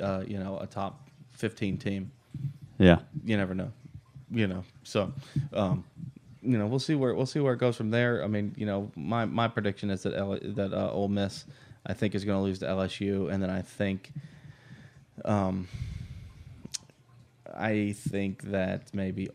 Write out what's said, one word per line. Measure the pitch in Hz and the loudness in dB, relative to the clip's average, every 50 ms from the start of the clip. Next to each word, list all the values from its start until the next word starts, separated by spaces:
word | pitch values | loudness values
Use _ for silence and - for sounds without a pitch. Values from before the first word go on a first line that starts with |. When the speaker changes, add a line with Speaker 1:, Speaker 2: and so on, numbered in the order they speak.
Speaker 1:
uh, | 98 98 95 95 95 | -2 -2 0 -2 -2
you | - 101 98 | -4 -4 -4
know, | 92 98 95 - | -4 -4 -6 -6
a | 98 95 | -8 -6
top | - 101 98 98 - - - - - - - - | -6 -4 -4 -4 -6 -10 -16 -20 -20 -20 -20 -20
fifteen | - - - 107 - - 113 98 92 - | -8 -4 -4 -4 -4 -2 -2 -2 -2 -2
team. | - 104 98 98 95 - - - _ _ - - - - - - - - - - | -2 -2 -2 -4 -4 -8 -10 -16 _ _ -10 -8 -8 -8 -8 -10 -16 -6 4 8
Speaker 2:
Yeah. | 95 90 85 - - - - - - | 10 12 12 10 8 0 -10 -6 -2
Speaker 1:
You | 113 110 101 | 0 0 0
never | 98 92 92 | 0 0 -2
know. | 95 92 - - - - - - - - - - - - - | -4 -4 -6 -8 -12 -16 -18 -18 -20 -20 -20 -20 -20 -12 -4
You | 120 113 107 95 | 0 2 2 2
know, | 90 92 90 - - - - | 0 -2 -6 -10 -14 -20 -8
so, | - - 110 98 92 - - - - - 143 - - - | -2 0 0 0 0 -2 -8 -10 -4 -2 -2 -2 0 2
um, | 107 101 92 92 92 - - - - 85 - - - - - - - | 2 2 4 2 0 -2 -4 -12 -14 -12 -12 -14 -14 -18 -20 -16 -6
you | - 120 123 107 | 0 2 2 2
know, | 104 | 2
we'll | 107 127 135 | 2 0 0
see | - - 156 | 0 2 2
where, | 143 131 123 - | 2 2 2 2
we'll | - 131 127 | 2 0 0
see | - 151 | 0 2
where | 143 135 123 | 2 2 2
it | 117 | 4
goes | 131 123 117 - | 2 2 2 2
from | 113 107 | 0 2
there. | 113 120 123 120 120 107 73 | 2 4 4 4 4 2 2
I | 104 | 0
mean, | 107 104 104 101 - - | 0 0 0 -2 -2 -2
you | 107 | -2
know, | 104 98 101 101 107 - | 0 0 0 -2 -4 -6
my, | 85 69 82 113 117 113 | -6 -4 0 0 0 0
my | 104 - 113 117 113 | 0 2 2 2 2
prediction | - 117 101 101 98 - - 101 | 2 0 0 0 0 -2 -2 -2
is | 98 92 - | -2 -2 -2
that | 101 - | -2 -2
L-, | - 98 98 98 - | -2 -2 -2 -2 -4
that, | - - 104 101 98 95 92 | -4 -4 -2 -2 -2 0 0
uh, | 98 98 - | 0 0 0
Ole | - 95 101 98 | 0 0 0 2
Miss, | 101 101 98 98 - - - - - - - - - - - | 2 2 2 0 -2 -6 -12 -16 -18 -20 -20 -20 -20 -10 -8
I | - 95 | -6 -2
think, | - 113 101 95 | 0 0 0 0
is | 101 98 | 0 0
gonna | 104 98 95 | 0 2 2
lose | 98 98 92 95 | 2 2 0 0
to | - - | -2 0
L | 95 95 | 0 0
S | 95 92 - - | 0 0 -2 -2
U, | 101 98 98 98 95 76 | 0 0 0 0 0 0
and | 95 98 | 0 0
then | 98 92 | 0 0
I | 92 95 | -2 -2
think, | 92 - - - 104 98 95 95 - - - 143 - - - - - - - - - - - - - - - - - - _ - - | -4 -4 -4 0 0 0 0 -2 -4 -8 -12 -12 -12 -14 -16 -20 -20 -20 -20 -20 -20 -20 -20 -20 -20 -20 -20 -20 -20 -20 _ -8 -2
um, | - 104 101 95 92 95 95 92 - - - - - - - - - - - - - - - - - - - - - - - - - - _ - _ - - - - _ _ - 50 50 | 0 2 2 2 2 0 -2 -4 -6 -8 -8 -8 -8 -8 -10 -10 -12 -12 -14 -14 -16 -16 -18 -18 -18 -18 -18 -14 -12 -12 -12 -14 -16 -20 _ -20 _ -20 -20 -20 -20 _ _ -18 -14 -8
I | - 98 110 107 104 104 104 101 | -4 0 2 2 2 2 2 0
think | - - - - 98 98 98 95 - - | -2 -2 -2 0 0 0 0 -2 -4 -4
that | 98 101 95 92 95 95 92 - - - | -2 0 2 2 2 0 -2 -4 -6 -4
maybe | 101 95 92 92 101 98 - - | -2 -2 -2 -2 -2 -4 -4 -2